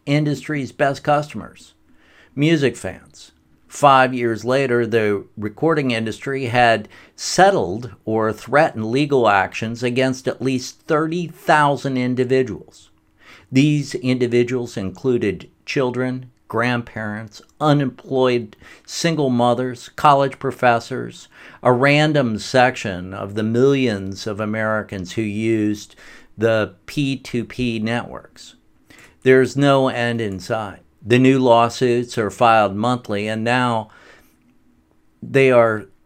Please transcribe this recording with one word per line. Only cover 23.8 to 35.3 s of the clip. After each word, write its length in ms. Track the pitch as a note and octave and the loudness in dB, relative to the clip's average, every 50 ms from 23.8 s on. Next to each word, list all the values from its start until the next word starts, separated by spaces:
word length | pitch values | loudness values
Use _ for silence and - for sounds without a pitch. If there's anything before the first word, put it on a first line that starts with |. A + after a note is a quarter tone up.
| C3 A#2+ G#2 F#2+ F#2+ F#2+ F#2+ F#2+ - | 0 -2 -2 -4 -6 -8 -10 -8 -8
of 140 | A2 G#2 G2 | -8 -6 -6
Americans 720 | A2 G#2 G#2+ A2 A2 A2 G#2+ G#2+ G2+ - G#2 G2 F2+ F2 - | -6 -6 -4 -4 -4 -2 -4 -4 -6 -8 -10 -10 -10 -8 -6
who 80 | A2+ | -6
used 720 | A2 G#2 G2+ G#2+ A2 A2 A2+ A2 G#2+ G#2+ G#2 G#2 - - - _ - - - - - - - | -4 -4 -4 -4 -2 0 0 0 0 -2 -2 -4 -8 -16 -20 _ -20 -20 -20 -20 -20 -18 -8
the 360 | - G#2+ A2+ A2+ A2 G#2 F#2 - _ _ | -2 0 0 2 0 -2 -4 -6 _ _
P 280 | - - D3+ C#3+ C3+ C3+ | -10 -6 -4 -4 -4 -4
two 300 | C3 - - - A#2+ A2 | -6 -8 -8 -6 -6 -6
P 340 | - - - B2+ A#2+ A2+ A2+ | -6 -6 -6 -4 -4 -4 -4
networks. 760 | G#2+ A2+ A#2+ A#2+ - - B1+ - - - _ - - - - _ _ _ _ _ _ _ - - - - _ _ - | -4 -4 -4 -6 -6 -10 -14 -16 -18 -20 _ -20 -20 -20 -20 _ _ _ _ _ _ _ -20 -20 -20 -20 _ _ 4
There's 320 | C3 C3 C3 C3 B2 B2+ | 4 6 6 4 2 0
no 320 | C#3 C#3+ C#3+ C#3 C3+ C3 | 0 2 4 4 2 2
end 320 | C3 G#2+ A#2+ A#2+ A#2+ A#2 A#2 | 0 -2 -2 -4 -4 -2 -4
in 200 | A2+ G2+ F#2+ F#2 | -4 -6 -6 -8
sight. 400 | - - A#2+ A2 G#2+ G2 F#2 - _ _ _ _ - | -8 -6 -6 -6 -6 -8 -12 -16 _ _ _ _ -2
The 160 | G#2 A#2 B2 | 2 4 6
new 180 | C3 C3 C3+ | 6 6 4
lawsuits 800 | C3+ B2+ B2 A#2 A#2 A#2 A#2 - - C3 B2 A#2 B2 A#2+ A#2+ - | 4 4 4 6 6 4 2 0 0 0 0 0 0 -2 -4 -4
are 140 | B2 A2 G2 | -4 -4 -4
filed 440 | - - B2 A#2 A2+ A2 G#2 G2+ F#2+ | 0 2 4 4 6 4 4 2 0
monthly, 520 | G#2 A2 A#2+ B2+ A#2+ B2 - G#2 G2+ G#2 | -2 -2 -2 -2 -2 -4 -6 -6 -4 -4
and 160 | G#2+ A2 A2 A2 | -4 -4 -4 -2
now 460 | A#2 A#2+ B2+ B2+ B2 A#2 A2 G#2+ - - - - - - - _ _ _ _ _ _ _ _ _ _ _ _ _ _ _ _ _ _ _ - | -2 0 0 0 0 -2 -4 -6 -8 -14 -20 -20 -20 -20 -20 _ _ _ _ _ _ _ _ _ _ _ _ _ _ _ _ _ _ _ -20
they 300 | - A#2+ | -8 -2